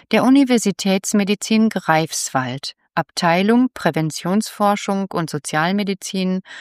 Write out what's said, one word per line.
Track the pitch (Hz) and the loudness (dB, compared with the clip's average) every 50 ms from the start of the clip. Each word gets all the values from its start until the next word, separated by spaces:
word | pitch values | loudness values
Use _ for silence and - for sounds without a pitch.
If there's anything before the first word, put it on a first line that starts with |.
| - - | -10 -2
der | - 214 - | 0 2 4
Universitätsmedizin | 240 262 285 277 247 254 233 - 202 180 - - 196 190 196 - - - 208 202 190 208 - - - 220 220 220 220 | 6 6 6 6 4 2 2 2 0 -2 -2 0 0 0 0 0 0 0 0 2 2 0 -2 0 0 2 2 2 2
Greifswald, | - 185 - - 160 156 160 156 - - - - - 135 127 123 123 135 - - - _ _ _ - | 0 -2 0 2 2 2 2 -2 -4 -6 -8 -4 -4 -4 -4 -4 -6 -8 -10 -12 -14 _ _ _ -6
Abteilung | - 165 _ - - - 170 165 180 196 208 233 240 254 254 - | -6 -6 _ -6 -2 0 2 2 2 2 4 4 4 2 2 0
Präventionsforschung | - - 175 156 165 160 156 - - - 170 185 214 214 - - - 208 202 202 202 - - 196 196 190 185 | -2 -2 -2 0 0 -2 -2 -4 -4 -4 -2 0 0 -2 -2 -4 0 0 0 0 0 -2 -4 -4 -4 -4 -4
und | - 170 165 151 | -4 -6 -6 -4
Sozialmedizin | - 147 - - - 151 156 175 190 202 208 190 196 190 - - - 190 185 185 185 190 - - - - | -6 -8 -8 -4 -2 -2 0 0 0 0 -2 -2 -4 -6 -6 -8 -4 -2 -2 -2 -2 -4 -6 -10 -18 -20